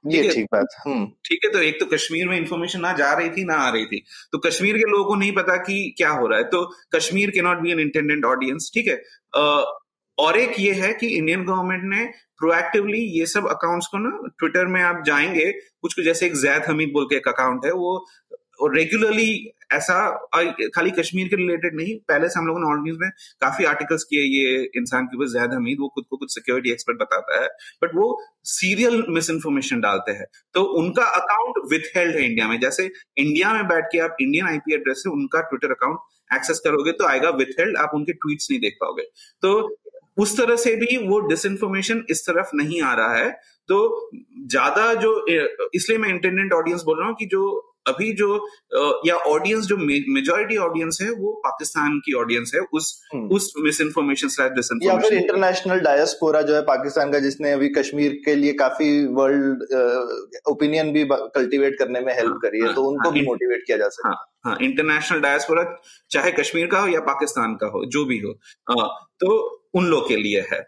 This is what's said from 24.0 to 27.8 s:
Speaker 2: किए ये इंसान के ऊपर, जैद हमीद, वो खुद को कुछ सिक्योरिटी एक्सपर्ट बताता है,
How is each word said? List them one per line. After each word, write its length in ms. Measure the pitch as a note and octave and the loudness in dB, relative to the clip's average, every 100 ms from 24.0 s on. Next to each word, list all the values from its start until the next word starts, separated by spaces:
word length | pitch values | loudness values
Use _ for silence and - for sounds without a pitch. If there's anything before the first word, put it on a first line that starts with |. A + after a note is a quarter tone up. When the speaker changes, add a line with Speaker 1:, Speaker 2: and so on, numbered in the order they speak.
Speaker 2:
किए 160 | - D3 | 0 0
ये 500 | C#3+ C#3 C3 C3 A#2 B2+ | 2 2 2 0 -2 -6
इंसान 300 | A#2+ B2+ B2+ | -2 -2 -4
के 100 | B2 | -4
ऊपर, 240 | C#3 A#2+ | -2 0
जैद 120 | A#2+ | -2
हमीद, 240 | B2+ A#2 C#3+ | -2 -4 -4
वो 80 | C#3 | -4
खुद 160 | C#3 B2 | -6 -8
को 60 | C3+ | -10
कुछ 180 | C3+ | -8
सिक्योरिटी 360 | - - B2+ B2 | -8 -2 0 0
एक्सपर्ट 280 | A#2 - A#2+ | -4 -4 -4
बताता 440 | G#2+ F#2 - E2 | 0 -2 0 0
है, 60 | B2+ - - _ | -2 -6 -20 _